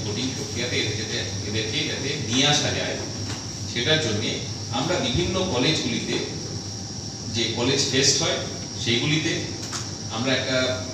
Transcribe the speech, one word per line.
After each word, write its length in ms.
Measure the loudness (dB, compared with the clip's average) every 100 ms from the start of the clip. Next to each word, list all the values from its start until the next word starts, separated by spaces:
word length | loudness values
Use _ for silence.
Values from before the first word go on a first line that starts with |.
| -2
ভোটিং 220 | -2 -2 -2
প্রক্রিয়াতে 400 | -4 -2 -2 0
এদের 220 | 0 -2
যাতে, 200 | -2 -4 -4 -4 -2
এদেরকে 380 | -2 0 -2 -2
যাতে 460 | -2 -2 -2 0
নিয়ে 140 | 4 6
আসা 220 | 4 4
যায়, 260 | 0 0 -2 -4 -4 -4 -6 -6 -6 -4
সেটার 280 | 0 4 4
জন্যে 380 | 4 0 0 -2 -4 -6 -4
আমরা 240 | -2 0 2
বিভিন্ন 560 | 2 2 2 2 2
কলেজগুলিতে, 680 | 2 2 2 0 -2 0 -2 -2 -4 -6 -6 -8 -8 -8 -8 -8 -8 -4
যে 200 | 0 0 2
কলেজ 360 | 2 4 4
ফেস্ট 320 | 4 6 4
হয়, 140 | 2 0 -2 -6 -8 -4 0
সেইগুলিতে 680 | 2 4 2 2 0 -4 -6 -6 -6 -6 -8 -6
আমরা 220 | -2 2
একটা 500 | 2 2 2 2 0 -4